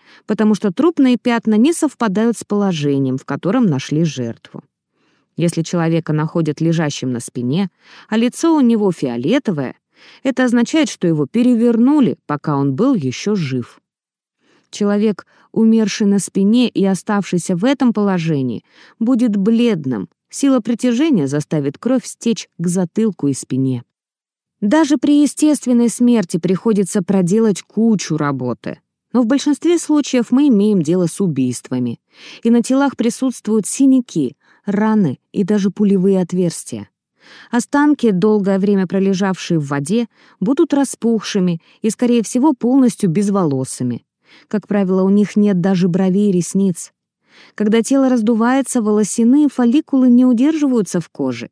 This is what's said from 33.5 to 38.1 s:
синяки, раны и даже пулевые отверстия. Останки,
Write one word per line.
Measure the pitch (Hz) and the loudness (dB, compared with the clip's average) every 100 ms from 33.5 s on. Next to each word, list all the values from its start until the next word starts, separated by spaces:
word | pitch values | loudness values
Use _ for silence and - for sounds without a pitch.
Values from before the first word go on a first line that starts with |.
| 220 185 | -2 -2
синяки, | - 269 262 240 165 131 - _ _ - | 0 2 2 0 -4 -4 -6 _ _ -4
раны | 208 220 214 165 - _ | 0 2 2 0 -2 _
и | - | -4
даже | 180 208 196 | 0 0 0
пулевые | - 208 196 190 190 | 0 2 2 2 2
отверстия. | 175 180 175 - - 110 101 _ _ _ _ - - | 0 -2 -2 -4 -10 -12 -14 _ _ _ _ -20 -6
Останки, | 240 - 285 294 285 233 | -4 -2 2 2 2 2